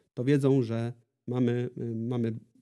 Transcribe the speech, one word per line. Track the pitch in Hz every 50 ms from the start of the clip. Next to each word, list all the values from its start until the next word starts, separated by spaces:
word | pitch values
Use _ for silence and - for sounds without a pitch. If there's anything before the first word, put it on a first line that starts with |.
| _ _ -
to | 127 123
wiedzą, | 135 147 139 139 135 135 135
że | 120 110 113 113 117 120 120 _ _ _ _ _ -
mamy, | - 120 127 123 120 120 120 123 - - -
y, | 117 117 113
mamy | 113 113 120 127 120 113 113 113 113 - _ _ _